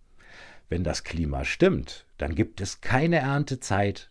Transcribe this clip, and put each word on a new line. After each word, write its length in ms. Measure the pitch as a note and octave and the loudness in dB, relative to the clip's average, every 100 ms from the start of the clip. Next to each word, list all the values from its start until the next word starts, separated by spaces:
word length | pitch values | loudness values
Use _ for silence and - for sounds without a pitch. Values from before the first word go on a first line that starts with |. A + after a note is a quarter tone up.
| - - - - - - - | -20 -20 -20 -20 -20 -16 -4
Wenn 160 | F2 | -2
das 200 | F2+ D2 | 0 -2
Klima 400 | - D#2+ D#2 C2+ | -4 -2 -2 -2
stimmt, 640 | C#2 - F#3 C3 - - - - | -2 4 4 4 -4 -12 -16 -6
dann 160 | C#2 | -4
gibt 260 | - - - | 0 0 -2
es 200 | G2 - | -8 -4
keine 360 | - C3 D#3+ E3+ | 2 2 4 2
Erntezeit, 920 | C3+ C#3 D3+ B2+ - G2 G2+ G2+ - | 2 0 -2 -4 -2 2 2 -2 -8